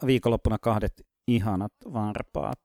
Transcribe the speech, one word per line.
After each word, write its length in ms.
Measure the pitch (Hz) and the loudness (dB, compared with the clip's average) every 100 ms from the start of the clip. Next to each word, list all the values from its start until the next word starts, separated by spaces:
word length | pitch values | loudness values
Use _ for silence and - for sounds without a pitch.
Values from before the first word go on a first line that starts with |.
| 127 | 2
viikonloppuna 520 | 131 117 113 - 107 | 2 4 2 2 0
kahdet 400 | - 107 101 - - _ - | 0 0 -2 -8 -20 _ 0
ihanat 460 | 120 107 95 104 _ - | 2 2 -2 -4 _ -10
varpaat. 680 | 127 107 104 - - 71 - | -6 -4 -6 -8 -6 -6 -8